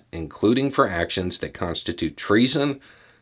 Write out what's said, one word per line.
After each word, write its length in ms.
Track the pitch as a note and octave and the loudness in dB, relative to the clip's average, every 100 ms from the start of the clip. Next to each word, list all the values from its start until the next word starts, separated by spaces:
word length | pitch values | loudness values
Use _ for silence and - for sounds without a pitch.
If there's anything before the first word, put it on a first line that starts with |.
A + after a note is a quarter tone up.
| _ | _
including 600 | E2 D#2 - G#2 B2 C#3 | -10 -10 0 2 4 2
for 160 | C3+ B2+ | 2 0
actions 500 | E2+ F2 - F2+ - | 0 -2 -2 -4 -4
that 160 | - | -8
constitute 640 | - F2+ D#2+ - E2+ E2 - | -6 -6 -6 -6 -4 -4 -4
treason, 640 | - G#2 B2+ C#3 C#3+ C#3 - - _ _ | 2 4 4 2 -2 -4 -12 -20 _ _